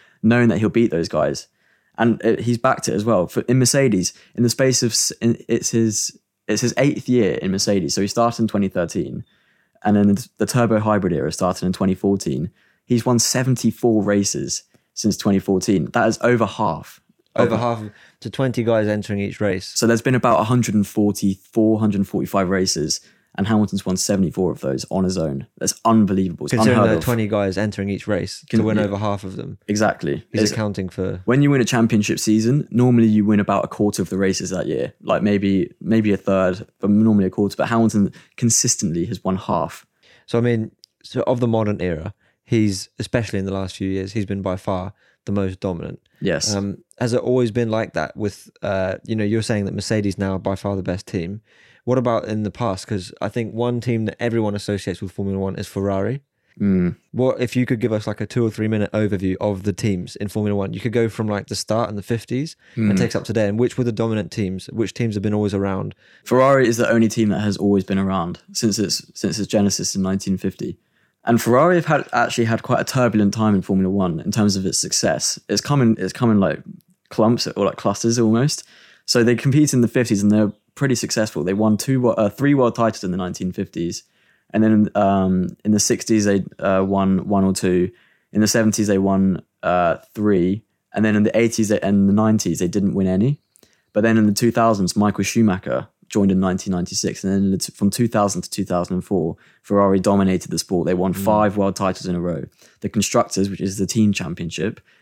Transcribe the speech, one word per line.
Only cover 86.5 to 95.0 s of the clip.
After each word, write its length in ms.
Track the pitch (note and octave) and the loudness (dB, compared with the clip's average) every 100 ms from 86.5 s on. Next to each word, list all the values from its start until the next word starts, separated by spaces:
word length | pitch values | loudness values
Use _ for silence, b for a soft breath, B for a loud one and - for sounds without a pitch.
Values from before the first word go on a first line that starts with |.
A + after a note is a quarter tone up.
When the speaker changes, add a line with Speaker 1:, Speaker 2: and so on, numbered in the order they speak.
| - | -4
Speaker 1:
uh, 260 | G2 F#2+ G2 | 0 0 2
won 400 | G2 F#2+ F#2+ G2 | 2 2 0 0
one 160 | G2 | 2
or 80 | F#2+ | 2
two. 360 | F#2 F#2 F2+ F2+ b b b b | 2 2 2 0 b b b b
In 80 | G#2 | 0
the 40 | G#2+ | 2
seventies, 400 | A#2 A2 G#2 G#2 | 2 2 2 2
they 120 | F#2+ | 2
won, 440 | G2 F#2+ F#2+ F2 - _ | 2 2 2 0 -6 _
uh, 340 | E2 F2+ E2+ - _ | 0 2 2 0 _
three. 480 | A2 G#2 F#2+ F2+ G#2 - _ _ | -2 2 2 2 -2 -8 _ _
And 100 | - | 0
then 120 | G#2+ G#2+ | 2 4
in 60 | |
the 140 | G#2 A2+ | 2 2
eighties 320 | A#2 - G#2 | 2 2 0
and 380 | G#2 G2 G2+ G2 | 0 2 2 4
the 40 | |
nineties, 460 | G2+ A2 A2 F2+ E2 | 4 4 2 0 -2
they 100 | F2 | 0
didn't 260 | G2+ F#2+ | 0 0
win 120 | F2+ F#2+ | 0 0
any. 340 | F#2 B2 D3 _ b b b b | 2 0 -2 _ b b b b
But 100 | G#2 | 0
then 160 | A2+ A2+ | 2 4
in 80 | G#2+ | 4
the 60 | |
two 180 | G2+ A#2 | 2 0
thousands, 440 | A#2 A2+ G2+ F2+ | 2 2 2 0
Michael 280 | G#2 | 2